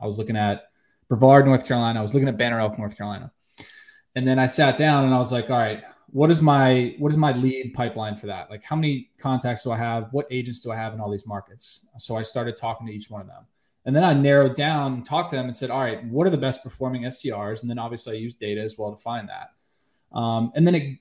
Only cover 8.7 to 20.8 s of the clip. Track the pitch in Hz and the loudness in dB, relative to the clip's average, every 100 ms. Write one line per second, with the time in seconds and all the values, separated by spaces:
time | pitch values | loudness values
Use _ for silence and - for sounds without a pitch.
8.7 | 156 156 139 - _ 139 127 127 117 127 | -2 0 -2 -6 _ -2 -2 -2 -4 -4
9.7 | 113 117 117 110 135 143 127 123 117 120 | -4 -2 -4 -4 -4 -4 -6 -6 -8 -8
10.7 | 113 113 110 104 101 110 101 - 101 - | -8 -8 -8 -8 -8 -8 -12 -12 -16 -14
11.7 | - _ 117 - 113 110 131 117 113 113 | -14 _ -16 -8 -8 -6 -6 -6 -6 -8
12.7 | 113 113 104 104 107 95 90 _ _ _ | -8 -10 -14 -14 -16 -18 -20 _ _ _
13.7 | _ - 139 180 143 139 143 135 127 147 | _ -2 2 4 4 6 6 6 2 -2
14.7 | 156 139 127 123 156 175 139 127 120 127 | 0 -2 -6 -4 -4 -2 -4 -6 -6 -4
15.7 | 127 127 110 120 123 180 156 135 123 127 | -2 -4 -4 -6 0 2 2 -2 -4 -8
16.7 | - 131 127 120 131 135 104 101 110 120 | -8 -6 -4 -6 -8 -8 -6 -6 -6 -6
17.7 | 117 117 117 - 110 117 117 107 104 107 | -6 -8 -10 -10 -10 -10 -8 -6 -6 -6
18.7 | - 104 104 - 120 101 - - _ _ | -8 -10 -10 -8 -8 -10 -14 -16 _ _
19.7 | _ _ _ _ - 117 113 117 143 175 | _ _ _ _ -6 -2 -2 -2 2 4
20.7 | 175 | 2